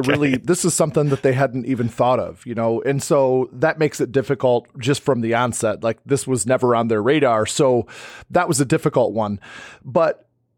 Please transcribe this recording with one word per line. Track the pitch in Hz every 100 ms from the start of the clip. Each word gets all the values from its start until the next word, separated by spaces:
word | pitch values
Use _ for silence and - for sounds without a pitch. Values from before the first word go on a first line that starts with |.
| 131
really, | 147 143 127
this | 156 180
is | 180
something | - 160 160 147
that | 135
they | 139
hadn't | 127 135 127 120
even | 123 117
thought | - 123 123
of, | 85 85 123
you |
know? | 113 113 113
And | 135 139
so | - 147 131 127 131
that | 123 160 151
makes | 151 -
it | 127
difficult | 135 120 127 127 120 - -
just | 120 139
from | - 120
the | 113
onset. | 113 123 - 110 90
Like, | 113 110 -
this | 135 -
was | 127 110
never | 127 123 117
on | 117
their | 110
radar. | 110 156 135 110
So | 107 - 135 123 - - - - -
that | 175 180
was | 135
a |
difficult | 135 160 156 135 101
one. | 107 104 101 - - - -
But | 135 165 160 - _ _ _